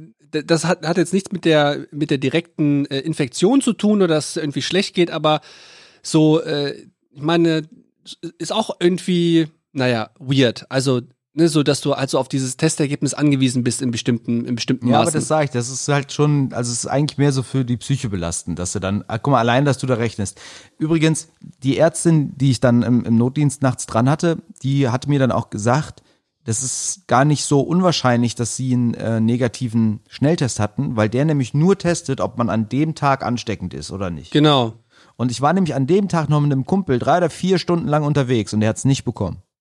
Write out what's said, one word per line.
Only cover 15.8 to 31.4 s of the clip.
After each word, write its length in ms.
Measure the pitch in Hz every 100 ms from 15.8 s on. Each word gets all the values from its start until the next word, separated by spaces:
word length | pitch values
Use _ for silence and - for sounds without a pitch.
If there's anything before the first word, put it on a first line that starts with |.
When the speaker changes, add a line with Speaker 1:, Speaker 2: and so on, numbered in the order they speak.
| -
Speaker 2:
halt 240 | 143 131
schon, 400 | - 147 147 131
also 180 | 117 120
es 80 | 117
ist 80 | -
eigentlich 300 | 139 151 -
mehr 140 | 143
so 120 | 135
für 220 | 120 135 120
die 120 | 120
Psyche 320 | - 139 113
belastend, 480 | 95 82 - - 82
dass 140 | 90
du 60 | 101
dann, 240 | 92 101 -
ah, 100 | 113
guck 120 | 143
mal, 80 | 131
allein, 260 | 117 123 147
dass 120 | 135
du 80 | 131
da 80 | 113
rechnest. 440 | 117 - 98 - - - - _
Übrigens, 480 | 156 160 156 156 - _ - -
die 160 | 135 120
Ärztin, 600 | 160 - 170 160 139 -
die 140 | 135
ich 80 | 123
dann 200 | 127 120
im, 220 | 117 123 110
im 120 | 117
Notdienst 440 | 123 143 147 -
nachts 240 | 135 131 -
dran 240 | 113 127
hatte, 280 | 151 170 165 - -
die 260 | 135 139 131
hat 180 | 127 139
mir 120 | 143
dann 120 | 127
auch 180 | 98 -
gesagt, 520 | 107 107 135 - - _ _ _ _ -
das 180 | 113
ist 440 | 123 - - - -
gar 180 | 117 147
nicht 180 | 147 -
so 140 | 143
unwahrscheinlich, 720 | - 175 180 156 127 120 120
dass 220 | - 117 -
sie 180 | 131
einen, 200 | 123 120 -
äh, 240 | 110 113
negativen 800 | 110 120 120 - 123 117 110 107 -
Schnelltest 520 | - 143 170 123 -
hatten, 360 | 107 - 143 110
weil 140 | 107
der 160 | 123 156
nämlich 280 | 147